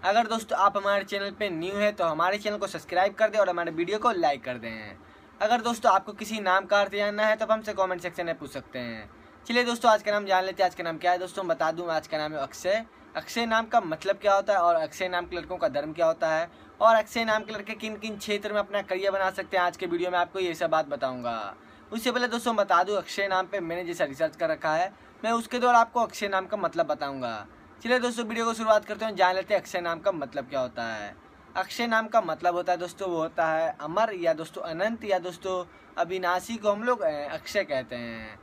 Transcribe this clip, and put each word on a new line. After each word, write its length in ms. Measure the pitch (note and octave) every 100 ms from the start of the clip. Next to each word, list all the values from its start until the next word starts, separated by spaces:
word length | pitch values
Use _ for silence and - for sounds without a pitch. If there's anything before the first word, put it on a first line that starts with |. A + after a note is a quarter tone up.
अगर 220 | F#3 G#3+ A3+
दोस्तों 320 | A3+ A3 -
आप 180 | G3 G3+
हमारे 280 | G3 G3+
चैनल 260 | G3 G3+ G3+
पे 180 | - G#3
न्यू 240 | D#3+ F3
हैं 200 | G3+ G#3 G#3
तो 80 |
हमारे 340 | E3+ D#3 F3 G3+
चैनल 180 | G#3 G#3
को 100 | G3+
subscribe 480 | E3 - F3 G3+
कर 160 | G3+ A3
दें 80 | G#3
और 100 | F#3+
हमारे 220 | E3+ E3+
video 280 | D#3+ F3 G#3+
को 120 | A#3+
like 340 | G3 D#3 C#3
कर 100 | B2
दें। 420 | B2 A2+ A2 G#2 F#2+ - - - -
अगर 180 | G#3+ A#3+
दोस्तों 320 | A3+ A#3 A#3
आपको 200 | F#3 -
किसी 280 | G#3 G#3+ A3
नाम 260 | F#3+ F#3+ F#3+
का 140 | G3+
अर्थ 120 | G3
जानना 340 | G3+ G#3 G#3 G#3+
है 100 | A3
तो 80 |
आप 80 | G#3+
हमसे 200 | A3 G#3+
comment 300 | G3 F#3+ F#3
section 240 | F3 E3+ E3+
में 120 | D#3+
पूछ 140 | C#3+
सकते 260 | C#3+ - B2+
हैं। 320 | A#2+ A2+ G2+ - - - -
चलिए 180 | A#3+
दोस्तों, 260 | B3 A#3+ A#3+
आज 120 | G#3+
का 100 | G#3
नाम 140 | G#3 G3
जान 180 | F#3
लेते 180 | F#3+ F#3
हैं। 80 | F#3
आज 40 |
का 100 | -
नाम 140 | E3+ D#3+
क्या 140 | F3
है 60 | F3+
दोस्तों, 260 | F3+ G3
हम 40 | F3+
बता 220 | E3 D#3+
दूं, 160 | E3 F3
आज 160 | D#3+ -
का 120 | D#3
नाम 140 | D3+
है 60 | D3+
अक्षय। 460 | C3+ - F3+ G#3+ A3+ - - -
अक्षय 300 | - - C#3
नाम 200 | A3 A3+
का 140 | A#3
मतलब 360 | F3+ D#3 F#3+ G3
क्या 180 | G3+
होता 180 | G3 G3+
है 60 | G3+
और 160 | E3+
अक्षय 340 | E3 D#3 - F#3
नाम 180 | F3+ F3
के 100 | F3+
लड़कों 200 | D3+ D#3
का 120 | C#3+
धर्म 240 | C3+ D3+
क्या 140 | D#3 D#3+
होता 220 | D#3+ D#3+
है 220 | D#3+ E3+ - - -
और 160 | A3 A3+
अक्षय 280 | G#3+ A#3
नाम 200 | A3+ A3
के 80 | G#3+
लड़के 220 | G#3+ G3+
किन 220 | G#3+ A3 G#3+
किन 200 | A3 G3+
क्षेत्र 360 | G#3+ G#3 G#3
में 80 | G#3
अपना 220 | G3 G3+
करियर 280 | G3 F#3 G3
बना 200 | F#3+ F#3+
सकते 260 | F#3+ F3 F#3+
हैं, 80 |
आज 120 | F3 F3
के 100 | F#3
video 240 | E3+ F3+
में 80 | F3
आपको 200 | F3 F#3+
ये 160 | F#3
सब 160 | D#3+ E3
बात 160 | D#3 D3
बताऊंगा। 680 | C#3 C3 B2+ A#2+ A2+ G2+ - - - -
उससे 200 | A3+ B3+
पहले 160 | A#3 A#3+
दोस्तों 280 | A#3 A#3+ A3
बता 260 | G3 F3
दूं, 140 | F#3 G#3
अक्षय 320 | E3 - G3
नाम 180 | F#3 F#3
पे 140 | G3
मैंने 240 | E3+ E3+
जैसा 200 | F3 E3
research 320 | D3 C3+ D#3+ -
कर 120 | D#3+
रखा 260 | D#3 D#3+
है 180 | D#3 F#3+ - - -
मैं 60 | A3
उसके 260 | A#3 A3+ B3
द्वारा 200 | A#3+ A#3+
आपको 220 | A#3 A#3+
अक्षय 280 | A3+ - G3+
नाम 180 | F#3+ F#3+
का 100 | G#3
मतलब 300 | E3+ E3+ D#3
बताऊंगा। 600 | D3 C#3+ C3+ A#2+ A2 G2 - - -
चलिए 160 | A#3 B3
दोस्तों, 260 | B3 A#3 A3
video 180 | G#3+
को 100 | A3+
शुरुआत 300 | A3+ A3 G#3+
करते 200 | G#3 G3+
हैं, 100 | A3 F#3+
जान 180 | F#3
लेते 200 | F#3+ F#3
हैं 60 | G3+
अक्षय 200 | - F#3
नाम 200 | F3 E3
का 120 | F#3+
मतलब 360 | F3 C#3 C#3+ B2+
क्या 120 | C3+
होता 240 | B2+ A#2
है। 300 | A#2 G#2+ G2+ F#2+ - - - -
अक्षय 300 | F#3+ - A#3
नाम 200 | A3 A3
का 140 | A3+
मतलब 340 | F3+ D#3 F3
होता 180 | F3 F3
है 60 | F3+
दोस्तों, 300 | F3 - F#3+
वो 80 | E3
होता 280 | D#3+ - D#3+
है 300 | D#3+ D#3+ -
अमर 320 | D3 F3+ A3+
या 180 | F#3+ E3+
दोस्तों 300 | D#3 D#3 -
अनंत 420 | E3+ E3 G#3 A3+
या 140 | G#3+ F#3
दोस्तों 460 | F3 E3+ F#3+ F#3 F3 - - -
अविनाशी 580 | E3+ F#3 F3+ F3+ F3+ A#3
को 160 | G#3
हम 100 | G3+
लोग, 180 | A#3+ A#3+
अ, 280 | E3 D3 C#3+
अक्षय 300 | - - G#3
कहते 320 | E3+ C3+ B2+ A#2+
हैं। 420 | A#2+ A2+ A2 G#2